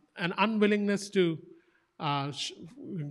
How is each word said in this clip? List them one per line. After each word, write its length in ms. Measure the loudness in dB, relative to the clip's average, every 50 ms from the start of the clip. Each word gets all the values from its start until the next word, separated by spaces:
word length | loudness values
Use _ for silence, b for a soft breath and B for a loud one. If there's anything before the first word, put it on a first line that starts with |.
| _ _ _
an 180 | -4 -4 -2 2
unwillingness 720 | 2 2 2 4 4 4 4 4 4 2 0 0 0 -4 0
to, 320 | 2 2 4 4 2 -4 -8 -16 b b b b b b b b _ -6
uh, 320 | -2 -2 0 0 -2 -4
sh-, 200 | -6 -6 -8 -8 -8 -12 -16 -18 -16 -16 -12 -10 -8 -8 -8 -8